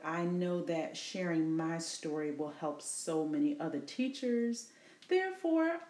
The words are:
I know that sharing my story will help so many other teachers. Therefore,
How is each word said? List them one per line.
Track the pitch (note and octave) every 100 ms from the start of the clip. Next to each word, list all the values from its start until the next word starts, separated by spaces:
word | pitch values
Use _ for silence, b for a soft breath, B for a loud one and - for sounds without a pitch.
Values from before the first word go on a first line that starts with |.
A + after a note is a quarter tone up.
| D#3
I | E3 F3
know | F3+ F3+ F3 D3+
that | E3 D#3 -
sharing | - F#3+ F3+ E3 D#3+ D#3+
my | E3 E3
story | E3 - D#3+ D3+ D3+
will | C#3+ D3+ D3
help | D#3 D3
so | - - - D#3+ D#3
many | D3+ D3 C#3+
other | D#3+ D3
teachers. | - - C4 C4+ B3+ A#3+ A#3 A#3 - B B B -
Therefore, | F#4 F#4+ F#4 E4 D#4+ D#4+ E4+ -